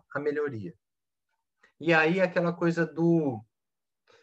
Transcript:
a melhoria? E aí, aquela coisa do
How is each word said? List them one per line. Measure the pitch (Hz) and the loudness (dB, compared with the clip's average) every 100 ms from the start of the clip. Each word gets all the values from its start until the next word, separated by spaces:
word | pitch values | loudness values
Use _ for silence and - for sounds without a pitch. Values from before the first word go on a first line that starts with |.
| - | -10
a | 139 | -6
melhoria? | 147 147 147 110 87 - _ _ _ _ _ _ _ _ _ - | -4 -2 -4 -6 -12 -14 _ _ _ _ _ _ _ _ _ -6
E | 156 | 2
aí, | 160 156 190 | 4 4 2
aquela | 180 180 170 | 0 0 -2
coisa | 170 170 170 | 0 0 0
do | 160 165 170 170 143 110 - _ _ _ _ _ _ _ | -2 0 2 2 0 -4 -10 _ _ _ _ _ _ _